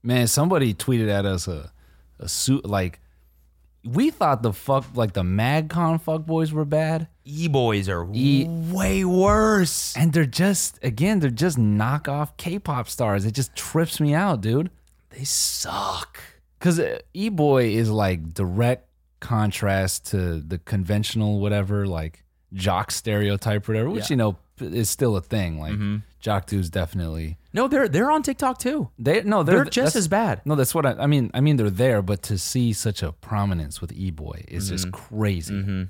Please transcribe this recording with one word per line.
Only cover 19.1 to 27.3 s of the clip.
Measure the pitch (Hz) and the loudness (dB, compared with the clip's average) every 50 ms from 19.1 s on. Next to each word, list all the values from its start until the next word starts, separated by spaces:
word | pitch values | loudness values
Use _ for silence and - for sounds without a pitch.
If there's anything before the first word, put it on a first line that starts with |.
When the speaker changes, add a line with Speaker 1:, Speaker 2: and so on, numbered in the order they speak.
| _ _ | _ _
Speaker 1:
contrast | - - 117 110 107 104 98 - - 101 98 95 95 92 - - _ - | -6 -2 0 0 0 0 -2 -2 0 0 2 2 0 0 -2 -4 _ -4
to | - 101 92 87 82 80 | -2 -2 0 0 -2 -4
the | 73 78 92 85 | -6 -6 -8 -10
conventional | - - - 98 92 85 104 104 104 - - 113 107 104 104 101 | -6 -4 -4 -2 -2 0 -2 -2 -2 -2 -2 -2 0 0 0 0
whatever, | 98 104 104 104 98 95 104 101 101 | 0 0 0 0 0 0 -2 -2 -2
like, | 98 90 80 78 80 - - _ _ _ _ _ _ - | -2 -4 -4 -6 -8 -10 -14 _ _ _ _ _ _ -10
jock | 95 92 101 92 90 104 - | -2 -2 0 0 0 -2 -2
stereotype, | - - - 113 107 104 104 101 101 98 - 113 104 104 101 - | -6 -6 -2 -2 0 0 2 0 0 0 0 -2 -2 -2 -2 -2
whatever, | 110 110 113 139 | -2 0 0 -2
which, | 107 110 101 - | -2 -4 -2 0
Speaker 2:
Yeah. | 156 | 0
Speaker 1:
you | 127 | 2
know, | 113 107 95 - _ _ _ - | 2 2 0 -2 _ _ _ -12
is | 135 78 82 117 113 95 | -10 -6 -2 -2 0 0
still | - - 143 123 107 | 0 0 0 2 2
a | 95 | 0
thing. | 85 - - 110 95 85 80 78 | -2 -2 -2 -2 -2 -2 -4 -6
Like, | 76 78 104 | -6 -6 -4
Speaker 2:
Mm-hmm. | 104 107 101 104 104 104 - _ _ | -4 -2 -2 -4 -4 -6 -10 _ _
Speaker 1:
jock | - 113 104 98 92 - | -4 -2 -2 -2 -2 -2
dudes | 104 98 92 82 | -2 -2 -2 -2
definitely. | 78 98 87 80 - 95 87 80 80 80 80 80 | -2 -4 -4 -2 -4 -4 -4 -4 -4 -6 -6 -8